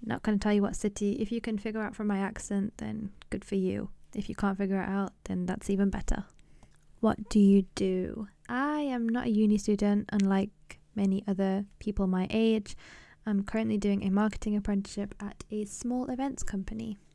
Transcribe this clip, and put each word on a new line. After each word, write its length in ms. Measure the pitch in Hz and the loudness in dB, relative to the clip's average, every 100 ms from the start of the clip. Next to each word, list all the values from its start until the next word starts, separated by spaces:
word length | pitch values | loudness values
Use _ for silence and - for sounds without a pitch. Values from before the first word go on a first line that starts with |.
Not 180 | 220 226 | -6 -2
gonna 160 | 220 208 | 0 2
tell 140 | 208 | 4
you 100 | 208 | 4
what 140 | 202 - | 2 0
city. 360 | 208 202 202 208 | -4 -2 -2 0
If 100 | 208 | -2
you 100 | 233 | -4
can 160 | 226 214 | -4 -4
figure 240 | 220 220 | -4 -4
out 140 | 208 | -6
from 140 | - 208 | -4 -2
my 100 | 196 | 0
accent, 560 | 196 - - 202 208 - | -2 -6 -4 -2 -2 -6
then 320 | 220 214 196 - - | -8 -6 -8 -12 -8
good 140 | 190 | -8
for 100 | - | -4
you. 360 | 196 185 101 - - - | -2 0 -2 -6 -12 -10
If 140 | - - | -8 -8
you 60 | |
can't 240 | - 202 190 | -2 -2 0
figure 240 | 196 190 | -2 -2
it 60 | - | -2
out, 240 | 196 190 - | -2 -4 -8
then 220 | - 185 180 | -6 -4 -4
that's 240 | 185 - | -4 -2
even 180 | 196 196 | 2 2
better. 360 | 190 - - - - - - - _ - - | 2 0 -2 -4 -16 -20 -20 -20 _ -20 0
What 280 | 220 - 208 | 0 0 2
do 100 | 214 | 6
you 280 | 196 196 185 | 8 8 4
do? 540 | - 190 185 185 - 202 - - | 0 0 0 -2 -6 -10 -14 -6
I 320 | 247 294 302 | -2 0 0
am 280 | 285 247 226 | -2 -2 0
not 180 | 240 240 | 0 2
a 40 | |
uni 280 | 208 214 208 | 4 6 4
student, 500 | 214 208 208 202 202 | 2 2 4 2 2
unlike 680 | 208 196 190 202 - - - - | 2 4 4 0 -6 -20 -20 -10
many 300 | 214 196 190 202 | -2 0 0 0
other 380 | 190 190 196 202 - | 0 0 0 -4 -8
people 280 | 214 202 190 | -6 0 0
my 200 | 185 185 | 0 0
age. 460 | 220 226 220 208 - - - - - | 2 2 2 -2 -12 -16 -20 -20 -12
I'm 200 | 220 202 | -2 -2
currently 340 | 202 220 220 214 | 0 -2 0 0
doing 240 | 202 196 | 2 0
a 80 | 196 | 2
marketing 460 | 196 214 - 214 208 | 2 2 0 -2 -2
apprenticeship 580 | 202 202 202 - 202 - | 0 -2 -2 -6 -8 -8
at 240 | 202 - - | -12 -12 -8
a 140 | 214 | -8
small 460 | 202 - 240 247 262 | -6 -6 -4 -4 -4
events 320 | 254 277 262 | -4 -4 -4
company. 560 | - 196 190 220 226 202 - | -4 -4 -6 -6 -8 -10 -16